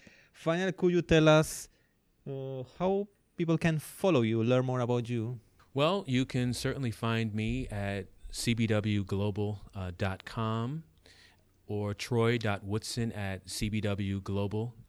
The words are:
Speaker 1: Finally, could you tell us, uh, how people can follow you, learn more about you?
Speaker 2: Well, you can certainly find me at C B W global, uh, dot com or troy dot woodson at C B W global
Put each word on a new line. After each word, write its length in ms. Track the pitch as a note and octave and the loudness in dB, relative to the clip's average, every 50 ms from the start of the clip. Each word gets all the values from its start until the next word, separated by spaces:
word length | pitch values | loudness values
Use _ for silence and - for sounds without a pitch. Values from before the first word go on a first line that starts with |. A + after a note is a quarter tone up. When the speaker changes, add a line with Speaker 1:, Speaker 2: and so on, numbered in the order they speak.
| - - - - _ _ _ | -20 -20 -20 -20 _ _ _
Speaker 1:
Finally, 400 | - - E3 E3 F3 F#3+ F#3+ - | -6 -2 0 0 2 0 -2 0
could 180 | - F#3 F3+ | 0 2 2
you 100 | F3 F3 | 4 2
tell 280 | D#3+ - E3 D#3+ D#3 D#3 | 4 6 6 8 8 10
us, 400 | D3+ D#3 D3+ - - - - - _ _ _ _ _ _ _ _ _ _ - C#3 | 8 8 6 4 -2 -10 -12 -16 _ _ _ _ _ _ _ _ _ _ -12 -10
uh, 340 | C3+ C3+ C3+ C3+ C3+ C3 B2+ - - | -8 -8 -8 -8 -8 -8 -10 -10 -6
how 300 | - F3 F#3+ G3 G3 G#3 - _ _ _ _ _ | -4 -2 0 0 0 -2 -6 _ _ _ _ _
people 200 | - F3 E3 E3 | -2 0 2 2
can 220 | D#3 - E3 D#3+ D3+ | 4 2 2 0 0
follow 420 | - - - - - F#3+ E3 B2 | -4 -8 -6 0 2 4 4 4
you, 220 | A#2 A2 A2+ A2+ A2 | 4 4 2 2 4
learn 220 | A#2+ B2+ B2+ C3 | 4 4 4 4
more 160 | B2+ B2+ B2+ | 2 0 0
about 260 | A#2+ A#2 A#2+ B2 A#2+ | 0 0 0 0 0
you? 320 | A#2 A#2+ A#2 G#2+ A#2+ B2+ A2+ - _ _ _ _ _ - | -2 -4 -4 -4 -4 -6 -10 -12 _ _ _ _ _ -2
Speaker 2:
Well, 300 | C3+ D3 E3 G3 G3+ - | 0 2 2 2 0 0
you 180 | C3 B2+ B2+ B2+ | 0 2 2 2
can 280 | - - B2+ B2 B2 A#2 | 0 0 -2 0 -2 -2
certainly 380 | - - C3 A2+ C#3 C3+ A#2 | -2 -4 -4 -4 -2 -4 -4
find 420 | G#2+ - A#2 A2+ A2+ A2+ A2+ G#2+ G2+ | -4 -2 -2 -2 0 0 -2 -2 -2
me 340 | A2 A2 A2+ A#2+ C3 C3 - | -2 -2 -2 -2 -4 -4 -6
at 380 | G#2 G2+ G2+ G2+ G2 G2+ F#2 - - - - - | -6 -6 -4 -4 -4 -6 -8 -10 -14 -16 -14 -12
C 220 | - - - B2 A#2 | -10 -2 0 0 2
B 140 | A2+ A#2 | 2 2
W 360 | G#2+ A2 G#2+ G2+ A2 G2+ G2+ G2 | 2 2 2 2 2 0 0 0
global, 560 | - G2+ F#2+ G#2 G#2+ F#2+ G#2 G2+ G#2 G#2 G2+ - - - | -2 -2 -2 -2 -2 -2 -2 -4 -4 -4 -8 -12 -14 -10
uh, 180 | G2+ F#2 F#2 F2 | -8 -8 -8 -4
dot 280 | - G#2 F#2+ F#2+ - - | -4 -4 -4 -4 -6 -10
com 580 | - - A#2+ A2+ A2 A2+ A#2 A#2 B2+ D3 D#3+ D#3+ _ _ _ - - - - - - _ _ _ _ _ _ _ | -10 -6 -4 -4 -2 -2 -4 -4 -4 -6 -8 -10 _ _ _ -20 -20 -20 -20 -20 -20 _ _ _ _ _ _ _
or 260 | - G#2+ G#2 G#2 G#2 G2+ | -8 -6 -4 -4 -4 -4
troy 440 | - - - A#2+ A#2 A2+ A#2+ A#2+ | -6 -4 0 2 2 4 4 2
dot 260 | A#2+ A2+ G#2+ G2+ F#2+ G2+ | 2 0 -2 -2 -4 -4
woodson 480 | G2 G#2 A2 - - - A#2+ A#2 A#2 - | -4 -4 -4 -4 -6 -6 -4 -4 -4 -4
at 360 | G#2 G2+ F#2+ F#2+ F#2 - - | -4 -6 -6 -6 -8 -10 -10
C 200 | - - A2+ G#2 | -6 -4 -4 -2
B 100 | G#2+ G#2+ | -2 -2
W 400 | G2+ G#2 G2+ G2 G2+ G2 G2 G2 | -2 -2 -2 -2 -2 -2 -4 -4
global 540 | F#2+ - G2 G2 G2+ G2 G#2 G#2+ A2+ B2 - - - | -4 -4 -2 -2 -2 -2 -4 -4 -6 -6 -8 -14 -20